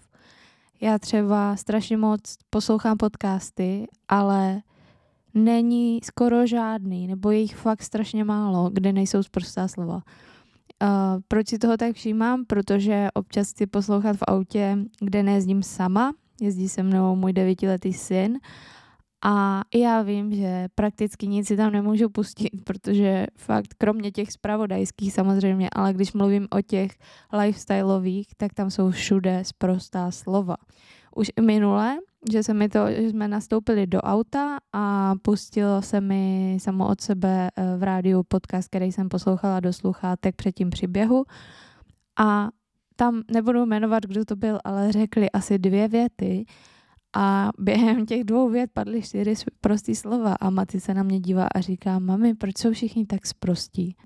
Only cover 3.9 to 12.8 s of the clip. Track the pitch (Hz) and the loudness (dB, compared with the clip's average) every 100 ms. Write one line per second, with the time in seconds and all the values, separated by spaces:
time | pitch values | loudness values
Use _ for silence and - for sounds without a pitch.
3.9 | _ - 202 196 196 190 190 - _ _ | _ -2 2 4 2 2 -2 -8 _ _
4.9 | _ _ _ _ 220 220 233 233 240 233 | _ _ _ _ 2 4 4 2 2 0
5.9 | 233 - - 240 240 247 233 220 220 190 | -2 -4 0 2 4 4 2 -2 -4 -4
6.9 | 180 180 190 208 214 214 - 220 220 - | -6 -6 -2 2 2 0 -2 -2 -2 -4
7.9 | 220 214 214 214 208 208 180 180 196 196 | -6 -2 -2 0 0 0 2 0 0 2
8.9 | 196 196 202 196 190 180 - 185 - 170 | 2 2 0 -2 -4 -6 -6 -6 -6 -8
9.9 | 180 - - - - _ _ _ - 202 | -8 -10 -20 -20 -20 _ _ _ -2 0
10.9 | 196 190 190 - 214 208 220 233 226 233 | 2 2 -2 0 0 0 0 2 2 0
11.9 | 220 220 220 233 254 247 202 202 196 | -2 -2 0 2 0 0 0 2 2